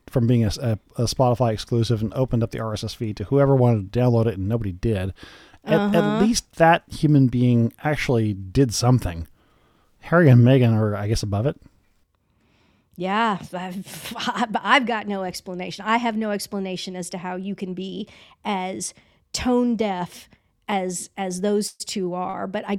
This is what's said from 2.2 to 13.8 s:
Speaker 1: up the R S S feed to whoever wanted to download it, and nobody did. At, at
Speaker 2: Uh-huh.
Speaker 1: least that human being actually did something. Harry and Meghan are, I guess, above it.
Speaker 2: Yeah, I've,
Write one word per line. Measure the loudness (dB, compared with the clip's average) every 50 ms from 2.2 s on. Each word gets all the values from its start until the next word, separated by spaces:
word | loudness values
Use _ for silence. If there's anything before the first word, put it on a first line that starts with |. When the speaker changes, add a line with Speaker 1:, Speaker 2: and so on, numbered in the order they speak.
| -2 0 0 0 -2
Speaker 1:
up | -2
the | -4 -6
R | -6 -6 -6
S | -6 -8
S | -8 -8
feed | -8 -8 -8 -6
to | -8 -4
whoever | 0 2 2 4 4 4
wanted | 4 4 4 4 2 0 -2 -2
to | 0
download | 2 4 4 4 2
it, | 2 0
and | -2 -2 -2
nobody | -2 -2 -4 -6 -6
did. | -4 -2 -2 -2 -2 -4 -6 -8 -10 -16 -20 -20 -20 -20 -20 -20 -10 -2
At, | 0 2 2
at | 2 2 2
Speaker 2:
Uh-huh. | 2 2 2 2 2 2
Speaker 1:
least | 2 2 0 -4 _ _
that | 4 4 6 4 4 0 -6
human | -6 0 2 4 6 6 4 4
being | 4 2 2 4 4 4 2 0 -2 -4 -4
actually | -4 -4 -2 -2 0 0 0 0 0 -2
did | -4 -8 -2 2 2 2 2 2
something. | 0 4 4 4 4 2 0 -6 -8 -12 -12 _ _ _ _ _ _ _ _ _ _ _ _ _ _
Harry | -4 2 4 6 8 8
and | 8 8 8
Meghan | 8 6 6 6 4 2
are, | 2 0 0 -2
I | -2 -2 -2
guess, | -2 -2 -2
above | -2 -2 -2 -2
it. | -2 -4 -6 -10 -20 _ _ _ _ _ _ _ _ _ _ _ _ _ _ _ _ _ _ _ _ _ _ _ _ _
Speaker 2:
Yeah, | -8 -4 -2 0 0 0 0 0 -2 -6 -10 -12
I've, | -10 -10 -10 -10 -10